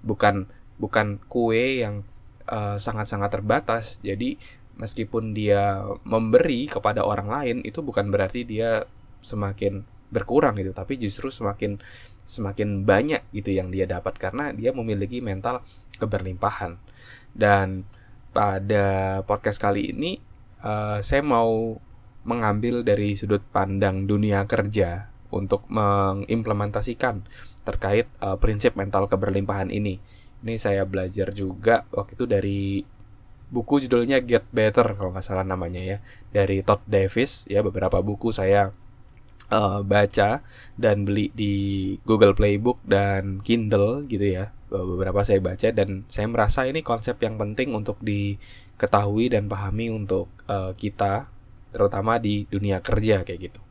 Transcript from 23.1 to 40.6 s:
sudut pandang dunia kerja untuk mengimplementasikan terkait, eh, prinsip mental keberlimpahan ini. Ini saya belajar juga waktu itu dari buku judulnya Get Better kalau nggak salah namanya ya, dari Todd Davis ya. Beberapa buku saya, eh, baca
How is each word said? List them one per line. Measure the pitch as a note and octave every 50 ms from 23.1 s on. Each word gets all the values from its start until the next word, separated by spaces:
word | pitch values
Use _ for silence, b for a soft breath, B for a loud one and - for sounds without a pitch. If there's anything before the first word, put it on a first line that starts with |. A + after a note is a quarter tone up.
| G2+ G2
sudut | - G2+ G#2 G2 - -
pandang | - G2+ F#2+ G2 G2 G2 G2+ G2 F#2+ F#2+ G2
dunia | G2 G#2 G2+ G#2+ G#2+ G2+ G2 G2+
kerja | G2+ - - G2+ G2+ G2+ G#2+ F#2+ F2 F2 F#2+ - - - - - - -
untuk | F#2+ G2 F#2+ G2+ G2 -
mengimplementasikan | - G#2+ G#2+ G#2 G2+ G2+ G2+ G2 G2 F#2+ G2+ G2+ - A2+ A#2 A2 A2 G#2 G2+ G#2 G#2 G#2 G#2+ G#2 B2 A#2 - - B2 A2+ G2 - B B B B B B B -
terkait, | - - - - F#2+ G2+ A2 A#2
eh, | - - - - G2 F#2+ -
prinsip | - A2 G#2+ G#2 G#2 A#2+ - -
mental | G2 G2+ F#2+ G2 G2 G2+
keberlimpahan | - F#2+ G#2 G2+ F#2+ G2 G2+ G2 G2+ G2+ F#2+ - -
ini. | G2+ G#2 G2+ F#2 G2 b b b b b b b - -
Ini | A2 A2+ A2+
saya | - G#2 G2+ G2 G2
belajar | F#2+ G2 F#2+ F#2 F#2 F#2 G2+ F#2+ F#2 F#2+
juga | G2+ G2 F#2+ F#2 F#2 - A2 A#2 A2+ - -
waktu | - - G2 - -
itu | - B2 A#2+
dari | G#2+ G2 G2 G2+ G2 G2+ G2+ G2 G2 G2 - - - - - - - - - - - - - -
buku | - B2 A2+ - C#3+ C#3+
judulnya | C3 A#2+ B2 A#2+ A#2+ A#2+ C#3 C3
Get | B2+ A#2+ A#2+ A2 - - -
Better | A#2 G#2+ G#2+ G#2 B2 A#2 A2 G#2
kalau | G2 G2+ F#2
nggak | F2+ F#2+ F#2+
salah | - G2 F#2
namanya | F#2+ F#2+ F#2+ F#2 F2+ - F2+ F2+
ya, | F#2 F#2 G2 G2+ B B B B B -
dari | - G#2 G2 F#2+ G2 G2
Todd | F#2+ - G#2 - -
Davis | - G#2 G2 F#2+ F#2+ - - B2 - - - - -
ya. | G2+ G2+ G#2+
Beberapa | G2 F2+ F#2+ F#2 F#2 - F#2
buku | F#2+ G#2 G2+ F#2+ - A#2
saya, | G#2+ - F#2+ F#2+ G2 G2+ G2 F#2+ - - - - - - - - - - - - - - - -
eh, | - G#2+ G#2 G2 G2+ G#2
baca | G2+ G2 G2+ G#2 G#2 G2+ - - G2+ G#2 A#2+ D3 B B B B